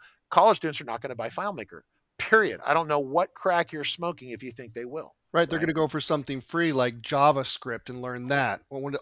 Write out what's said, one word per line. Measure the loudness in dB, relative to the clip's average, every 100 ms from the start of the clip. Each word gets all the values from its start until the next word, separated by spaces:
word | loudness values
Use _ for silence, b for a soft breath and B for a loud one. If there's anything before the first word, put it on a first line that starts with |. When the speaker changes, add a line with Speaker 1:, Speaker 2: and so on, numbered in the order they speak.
| b b _
Speaker 1:
college | 6 6 6
students | -2 -6
are | -8
not | -8
gonna | -8 -8
buy | -6
FileMaker, | -6 -6 -8 -12 -16 _ _ _ -12
period. | 4 4 4 -2 2
I |
don't | 2 2
know | 0
what | 2 0 0
crack | -2 0 2 0
you're | -4
smoking | -4 -4 -6 -6 -12
if | -12
you | -12
think | -14 -14
they | -12 -10
will. | -12 -14 _ _
Speaker 2:
Right, | 2 2
they're | 2
Speaker 1:
Right. | 0
Speaker 2:
gonna |
go | 2 0
for | 0
something | 0 -2 -2 -8
free | -4 0 2
like | 2 0 -2
JavaScript | -2 4 6 4 -2 -6 -6 -8 -10
and | -10
learn | -8 -8 -2
that. | 0 0 -2 _
Well, | -8
when, | -6 -4